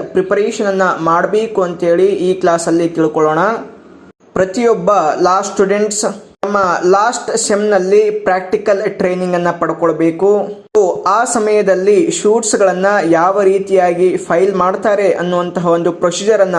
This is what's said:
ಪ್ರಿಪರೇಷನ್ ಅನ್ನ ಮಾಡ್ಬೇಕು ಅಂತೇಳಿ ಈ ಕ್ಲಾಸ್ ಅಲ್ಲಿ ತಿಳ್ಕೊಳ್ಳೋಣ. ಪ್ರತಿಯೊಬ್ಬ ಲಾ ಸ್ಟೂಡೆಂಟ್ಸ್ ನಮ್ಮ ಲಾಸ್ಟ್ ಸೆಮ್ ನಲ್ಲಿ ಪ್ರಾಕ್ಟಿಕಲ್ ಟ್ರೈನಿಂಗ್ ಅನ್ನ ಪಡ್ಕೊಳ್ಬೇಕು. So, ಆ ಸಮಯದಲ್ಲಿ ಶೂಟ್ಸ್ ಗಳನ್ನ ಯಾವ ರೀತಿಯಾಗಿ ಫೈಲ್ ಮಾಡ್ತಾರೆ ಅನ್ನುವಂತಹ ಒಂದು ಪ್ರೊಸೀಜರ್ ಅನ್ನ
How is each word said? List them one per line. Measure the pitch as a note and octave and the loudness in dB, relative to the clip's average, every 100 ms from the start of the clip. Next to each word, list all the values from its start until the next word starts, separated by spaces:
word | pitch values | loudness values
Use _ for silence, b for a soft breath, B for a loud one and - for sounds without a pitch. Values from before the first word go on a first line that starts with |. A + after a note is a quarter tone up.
ಪ್ರಿಪರೇಷನ್ | - F#3 F#3 G3+ A3 A3+ G#3 | -2 -4 0 0 -2 -2 -2
ಅನ್ನ | F#3+ | 0
ಮಾಡ್ಬೇಕು | F#3 D#3+ E3 E3+ F#3 G#3 A3 G#3+ | 0 0 0 0 0 -2 -2 -2
ಅಂತೇಳಿ | F3+ F3 F3 F3 F#3+ | -4 -2 0 2 2
ಈ | G3 F3+ | 0 -2
ಕ್ಲಾಸ್ | F3+ F3+ E3+ E3+ | 0 0 0 0
ಅಲ್ಲಿ | E3 E3+ | 0 0
ತಿಳ್ಕೊಳ್ಳೋಣ. | E3 D#3 D#3+ D#3 D#3 F#3+ A3+ - - - - - _ _ | 0 -2 2 0 2 0 -2 -8 -18 -20 -20 -20 _ _
ಪ್ರತಿಯೊಬ್ಬ | - F#3+ G#3 A#3 G3+ F3+ G3+ D#3 B2+ | -2 -2 0 0 2 0 0 0 0
ಲಾ | F3+ F#3+ | 2 0
ಸ್ಟೂಡೆಂಟ್ಸ್ | G3+ - G3 G#3 G#3 G#3+ - G3+ - - | 0 -2 0 0 -2 -2 -6 -6 -14 -10
ನಮ್ಮ | G3+ G3+ F#3+ E3 | -4 0 0 0
ಲಾಸ್ಟ್ | F3 G3 A3 A#3+ - - | 2 2 2 -2 -4 -4
ಸೆಮ್ | - G3+ G#3 | -2 0 0
ನಲ್ಲಿ | G3+ F#3 G#3 G#3+ | 0 2 2 2
ಪ್ರಾಕ್ಟಿಕಲ್ | G#3 - F#3 F#3 G#3+ G#3 G3 G#3+ | 0 -2 -2 -2 -4 0 -2 -2
ಟ್ರೈನಿಂಗ್ | - F#3 F3+ F3+ | -4 -2 -2 -2
ಅನ್ನ | F3+ F3 | -2 -2
ಪಡ್ಕೊಳ್ಬೇಕು. | F3 E3 D#3+ E3 D#3 E3 E3 F#3+ G#3 - - - G#3+ | -2 -4 -2 -2 0 -2 0 2 0 -2 -10 -4 0
So, | F#3+ C#3+ F3+ | 2 0 0
ಆ | G#3 | 0
ಸಮಯದಲ್ಲಿ | B3 B3 G#3+ G#3+ F#3+ F3+ F#3+ G#3 E3+ | 0 0 2 2 2 2 2 2 2
ಶೂಟ್ಸ್ | E3 G#3 A3+ A3 A#3 | 0 0 2 0 2
ಗಳನ್ನ | G3 F3+ F#3+ G#3 | 2 2 0 0
ಯಾವ | E3 E3 F3 G3 | 2 2 2 2
ರೀತಿಯಾಗಿ | F#3+ G3 F#3+ F#3+ F3+ E3+ F#3 F3 | 2 0 0 2 2 2 0 0
ಫೈಲ್ | - E3+ F#3+ | -2 0 0
ಮಾಡ್ತಾರೆ | F#3+ F#3 G3+ A3 G3+ G3 | 0 0 0 0 0 0
ಅನ್ನುವಂತಹ | - F3 F3+ F3 F3 F3 | 0 -2 -2 -2 -2 0
ಒಂದು | E3+ F3 | 0 0
ಪ್ರೊಸೀಜರ್ | E3+ F3+ E3+ G3+ A3 | -2 -2 -2 0 2
ಅನ್ನ | F#3+ | 2